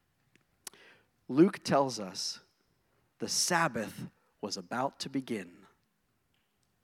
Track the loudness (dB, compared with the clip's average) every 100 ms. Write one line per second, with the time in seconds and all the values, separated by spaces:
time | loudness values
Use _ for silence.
0 | _ _ _ _ _ _ -20 -20 -20 -20
1 | _ _ 2 6 6 4 2 2 2 -2
2 | -8 -8 -8 -10 -18 _ _ _ _ _
3 | _ -10 -4 0 2 2 2 0 -6 -8
4 | -14 -16 _ _ -8 -8 -6 -4 -4 -4
5 | -6 -6 -4 -6 -8 -18 -20 _ _ _
6 | _ _ _ _ _ _ _ _